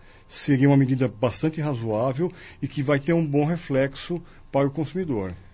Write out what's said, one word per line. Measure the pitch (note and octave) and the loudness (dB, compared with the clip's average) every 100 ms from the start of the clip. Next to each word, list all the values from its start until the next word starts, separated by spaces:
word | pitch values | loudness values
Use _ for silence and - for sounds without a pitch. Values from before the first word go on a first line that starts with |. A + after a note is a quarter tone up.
| - - - | -20 -20 -12
seria | - - C3 C#3+ | -6 0 4 6
uma | C#3 | 6
medida | C3 C3 B2+ | 4 2 0
bastante | - B2 - D#3+ D#3+ | 0 -2 0 -4 -2
razoável | D3 A#2+ A2+ G#2+ C3 C3 F3+ - - - | -4 -4 -2 0 0 -2 -4 -6 -20 -10
e | C#3 | -6
que | D3 | -4
vai | C3+ C#3 | 0 0
ter | D#3 | 2
um | E3+ D#3 | 0 2
bom | C#3+ D3 | 2 2
reflexo | E3+ - C3 C#3 C3+ - E3+ - - - | -2 0 0 0 -2 -8 -8 -8 -20 -4
para | C#3 C#3 | 0 0
o | |
consumidor. | D3+ C#3+ F#3 E3+ A2 F#2+ F2 - | -2 -6 -4 -4 -4 -4 -10 -18